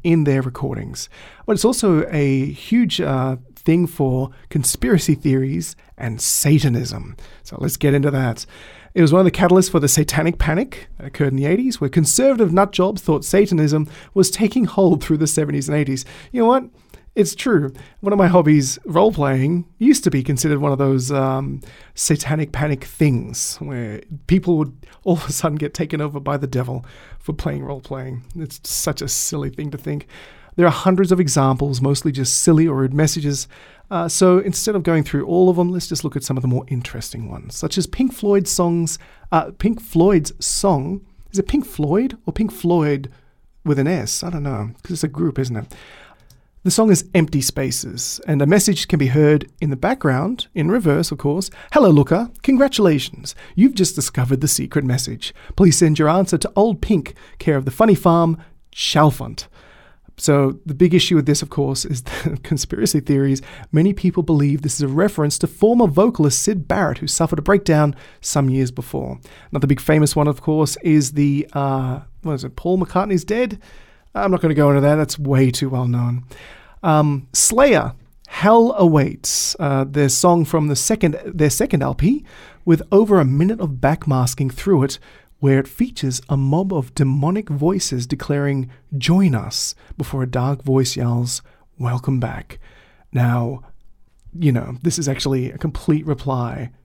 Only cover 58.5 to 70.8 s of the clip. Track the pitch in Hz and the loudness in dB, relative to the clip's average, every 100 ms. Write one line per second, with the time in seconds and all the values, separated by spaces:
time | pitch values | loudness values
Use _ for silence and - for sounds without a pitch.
58.5 | - _ - - 151 151 - 117 107 - | -20 _ -8 -2 4 4 2 -6 -14 -18
59.5 | - - - - _ - - - 143 135 | -20 -20 -20 -20 _ -20 -4 0 2 2
60.5 | 135 - 139 180 170 - 170 139 143 147 | -2 -8 2 4 4 2 2 2 0 -2
61.5 | - 139 135 - 131 123 - - 127 - | -4 -4 -4 -6 -8 -8 -8 -6 -6 -4
62.5 | 151 - - 208 151 - 139 139 135 - | -6 -4 -2 0 0 0 0 2 0 -6
63.5 | - - 156 185 202 185 180 156 156 143 | -20 -2 2 2 2 0 0 0 2 2
64.5 | 143 147 - 143 139 196 175 147 - 165 | 0 -4 -4 -2 0 0 0 -2 -2 -4
65.5 | - 214 240 214 147 220 - 147 - - | 0 2 4 4 4 2 2 0 0 -2
66.5 | 202 139 - 165 - 151 - 165 156 147 | -2 -2 -2 -2 -2 -4 -2 -2 -2 2
67.5 | 196 196 151 147 139 - - - 151 135 | 2 4 2 2 -2 -12 -14 -4 -2 0
68.5 | 131 127 127 - 139 131 127 - - - | 0 -2 -4 -10 -8 -8 -12 -16 -20 -10
69.5 | 147 - 139 - 156 151 - 147 139 - | -2 0 2 2 4 4 2 0 0 -2
70.5 | 156 151 - | 0 0 -2